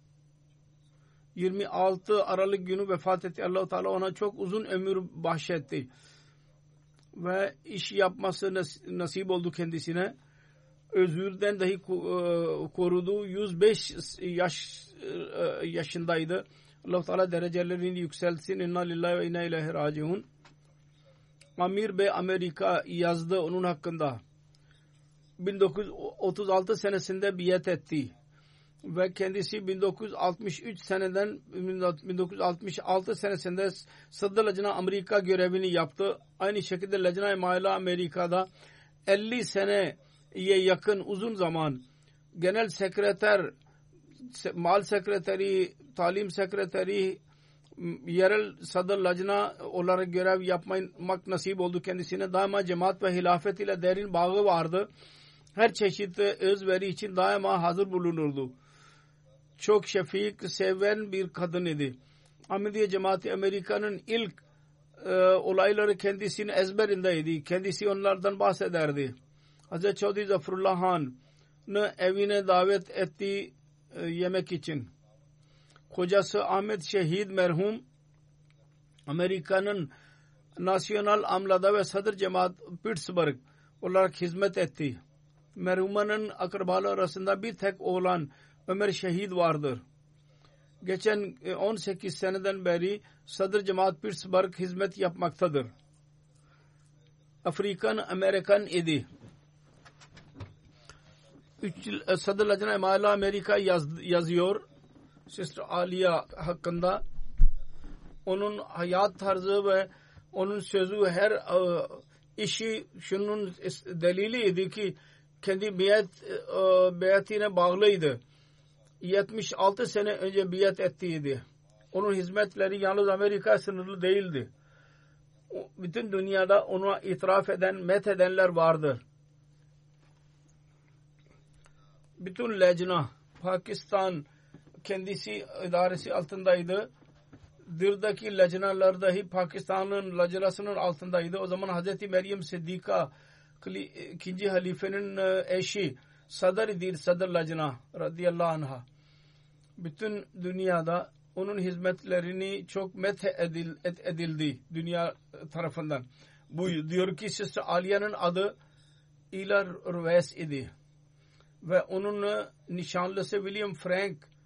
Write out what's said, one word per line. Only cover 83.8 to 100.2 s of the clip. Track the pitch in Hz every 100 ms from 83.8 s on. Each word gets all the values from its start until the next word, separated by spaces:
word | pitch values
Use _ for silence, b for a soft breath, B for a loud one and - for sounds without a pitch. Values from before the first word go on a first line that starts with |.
olarak | 180 185 185 -
hizmet | 175 175 202 190
etti. | 175 - 147 98 - _ _ _ _ -
Merhumanın | 180 185 190 202 208 214 214 -
akrabaları | 180 190 185 185 202
arasında | 196 185 185 185 196
bir | 226
tek | 190 196 190
oğlan | - 185 185 180 143 b b b -
Ömer | 190 202
Şehit | - 185 175 202
vardır. | 180 170 156 147 120 - _ _ _ b b b b b _
Geçen, | 180 185 214 208 196 -
e, | 180 185
on | 196 220
sekiz | 202 185 196 -
seneden | 190 190 196 190 180
beri | 170 180 202 b b -
Sadr | - 190 208
Cemaat | 196 185 190 -
Pittsburgh | 214 185 190 185 190 180
hizmet | 185 180 196 202
yapmaktadır. | 180 180 170 - 180 143 120 - _ _ _ _ _ _ b b b b b _ _ _ _ _ 180
Afrikan | - 202 185 220 220
Amerikan | - 180 190 196 190 202 202
idi. | 175 165 143 - - - - _ _ _ _ - - - -